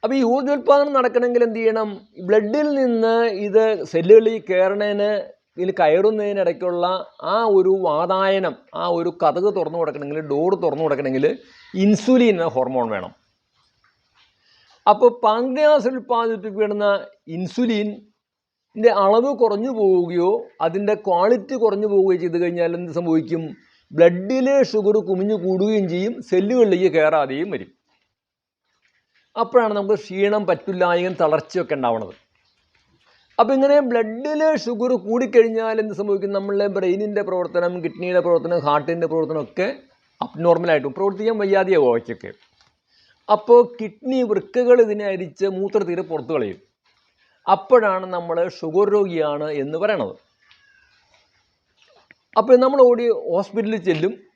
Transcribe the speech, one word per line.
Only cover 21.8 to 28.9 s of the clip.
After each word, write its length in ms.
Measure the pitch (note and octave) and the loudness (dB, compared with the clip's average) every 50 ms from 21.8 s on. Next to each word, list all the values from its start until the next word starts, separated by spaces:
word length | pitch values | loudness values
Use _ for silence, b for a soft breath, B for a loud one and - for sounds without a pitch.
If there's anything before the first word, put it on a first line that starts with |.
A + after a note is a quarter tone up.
| G#3+ G#3+ | -2 0
പോവുകയോ 260 | G3+ G3 F#3+ G3 F#3 F3 | 2 2 2 2 0 0
ചെയ്ത് 160 | E3+ F3 E3 F3 | -2 -4 -2 -2
കഴിഞ്ഞാൽ 280 | F3 F3 F3 F3 E3+ E3 E3+ E3+ | -2 -2 -2 -2 -2 -2 -2 -6
എന്ത് 140 | F3+ E3+ D3 E3+ | -8 -8 -8 -6
സംഭവിക്കും? 440 | F3 E3+ D#3+ D#3+ - - E3+ E3 D#3+ D3+ A2+ b b b b b b b | -2 0 0 -2 0 -2 -6 -6 -6 -8 -12 b b b b b b b
ബ്ലഡിലെ 640 | - D3+ E3+ E3+ F3 F3+ F#3+ G3+ B3+ C4 B3+ C4+ C#4 C#4 C4 - | 2 6 6 6 6 2 -4 -2 -2 0 2 2 4 2 2 2
ഷുഗർ 260 | - G#3+ G3 G3+ G#3 G#3+ F#3 F3 | 0 0 0 2 2 2 0 0
കുമിഞ്ഞു 280 | F#3+ F#3 G3 G#3 G#3+ G3 E3+ | -2 -2 0 -2 -2 -2 -2
കൂടുകയും 420 | F#3+ F#3 F#3 G3 G#3+ A3 G#3 F#3+ F3 | -2 0 0 0 0 0 0 0 -2
ചെയ്യും, 220 | E3 F3 F#3+ A3 A#3+ - - - | -2 -2 -4 -4 -6 -8 -6 -2
സെല്ലുകളിലേക്ക് 640 | F#3+ F#3 F#3+ G3+ B3 B3+ A#3 G3+ F3+ F3+ F#3+ F#3 D3 | 0 0 0 2 4 4 4 4 4 2 0 2 2
കയറാതെയും 540 | D#3+ D3+ D3+ D#3+ D#3 C#3+ C3+ C3 C#3 E3+ G3+ F3 | 2 2 2 2 0 0 -2 -4 -8 -6 -6 -8
വരും. 160 | A#2 F#2+ - _ _ _ _ _ _ _ _ _ _ _ _ _ _ _ _ _ _ _ _ _ _ _ _ | -10 -10 -14 _ _ _ _ _ _ _ _ _ _ _ _ _ _ _ _ _ _ _ _ _ _ _ _